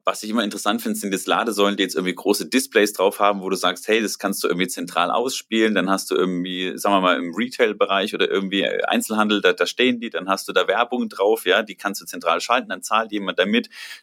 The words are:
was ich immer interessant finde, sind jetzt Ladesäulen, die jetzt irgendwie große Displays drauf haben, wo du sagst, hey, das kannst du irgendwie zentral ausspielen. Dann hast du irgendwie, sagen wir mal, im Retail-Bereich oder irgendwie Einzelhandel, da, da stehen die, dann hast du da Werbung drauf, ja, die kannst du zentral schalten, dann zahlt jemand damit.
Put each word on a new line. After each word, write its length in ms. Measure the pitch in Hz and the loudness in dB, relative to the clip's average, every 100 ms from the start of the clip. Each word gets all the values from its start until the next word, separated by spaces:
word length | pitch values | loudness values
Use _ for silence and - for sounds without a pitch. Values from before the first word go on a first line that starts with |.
was 180 | - - | -4 -4
ich 80 | 107 | -2
immer 120 | 117 | -2
interessant 380 | 104 101 104 117 | -2 -2 -2 -2
finde, 180 | 117 107 | -2 -4
sind 140 | 101 | -2
jetzt 140 | 95 - | -2 0
Ladesäulen, 500 | 87 113 104 101 101 | 0 0 2 2 2
die 60 | |
jetzt 120 | 95 - | 0 0
irgendwie 180 | 92 | -2
große 360 | - 95 101 80 | 0 0 0 0
Displays 420 | 131 - 107 104 | -2 2 4 4
drauf 300 | - 95 - | 4 0 4
haben, 200 | 101 101 | 2 2
wo 80 | 92 | -2
du 60 | 92 | 0
sagst, 320 | 90 92 - | 0 -2 0
hey, 140 | 110 | 0
das 180 | 101 - | 0 -2
kannst 240 | 98 95 | -4 -2
du 60 | - | -2
irgendwie 180 | 87 92 | 0 -2
zentral 420 | - 87 82 87 | -6 -4 -2 0
ausspielen. 640 | 73 127 - - 113 110 101 | 0 -2 -4 -2 2 2 2
Dann 140 | 92 | 0
hast 220 | 95 - | -2 0
du 40 | - | 0
irgendwie, 640 | 92 87 92 92 92 - | 0 -2 -4 -4 -6 -2
sagen 180 | 104 98 | 2 4
wir 40 | |
mal, 180 | 92 87 | 4 2
im 160 | 87 | -2
Retail-Bereich 800 | 85 123 - 117 104 95 98 104 | -4 -4 2 2 2 2 2 0
oder 160 | 90 90 | 0 0
irgendwie 380 | 95 98 98 64 | 0 0 0 0
Einzelhandel, 720 | 50 - 113 - 107 107 104 | 0 0 -2 0 0 2 2
da, 140 | 92 | 2
da 120 | 90 87 | 2 0
stehen 360 | - 127 120 | 2 2 0
die, 80 | 113 | -4
dann 180 | 82 95 | -6 -2
hast 220 | 95 - | -4 -2
du 20 | |
da 160 | 98 87 | 0 2
Werbung 400 | 101 120 123 110 | 2 0 -2 -4
drauf, 380 | - 101 110 92 | 0 2 2 2
ja, 180 | 98 | 2
die 120 | 107 95 | 0 -6
kannst 260 | 101 95 | -6 -6
du 40 | 85 | -10
zentral 360 | 90 85 85 | -6 -2 0
schalten, 260 | - 123 101 | 0 0 -2
dann 160 | 92 | -8
zahlt 300 | - 110 110 | -2 -2 0
jemand 260 | 104 95 - | -4 -2 0
damit. 300 | 95 117 - - - - | 2 0 -2 -8 -18 -18